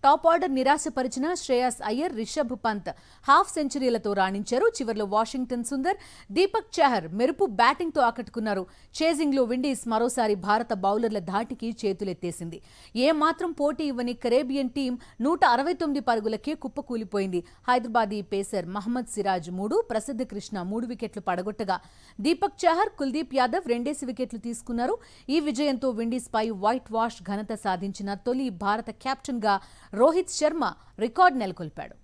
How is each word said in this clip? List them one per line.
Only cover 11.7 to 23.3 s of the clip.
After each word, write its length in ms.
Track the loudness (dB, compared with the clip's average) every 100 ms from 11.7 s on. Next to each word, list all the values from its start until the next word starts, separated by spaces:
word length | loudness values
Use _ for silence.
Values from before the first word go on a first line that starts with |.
| -4
చేతులెత్తేసింది. 800 | -2 -2 -4 -4 -6 -6 -10 -12 -18 -20 -10 2 4
ఏమాత్రం 420 | 4 2 2 -4 0
పోటీ 240 | -2 0 -4
ఇవ్వని 220 | -2 -4 -4 2
కరేబియన్ 460 | 2 2 -2 -2 -2
టీం 160 | -2 -4 -10 -2 0
నూట 160 | 4 4 4
అరవై 200 | 0 -2
తొమ్మిది 220 | -2 -2 0
పరుగులకే 440 | 0 0 -4 -6 -6 -8
కుప్పకూలిపోయింది. 760 | -10 -8 -8 -4 -4 -2 -4 -6 -12 0
హైదరాబాదీ 500 | 0 2 0 0 -4 -4 -4
పేసర్ 360 | -4 -6 -6 -6
మహమ్మద్ 360 | -4 -4 -4 -4
సిరాజ్ 340 | -2 -2 -4 -6
మూడు, 160 | -2 -2 0
ప్రసిద్ధ 320 | -4 -4 -6 -6
కృష్ణ 300 | -8 -8 -8 -6
మూడు 160 | -6 -6
వికెట్లు 300 | -8 -8 -8 -4
పడగొట్టగా, 480 | -4 -4 -6 -4 -4 -4 -20 -20 -4 0
దీపక్ 320 | 0 0 2
చహర్, 280 | 2 4 0 0
కుల్దీప్ 360 | -2 -2 -2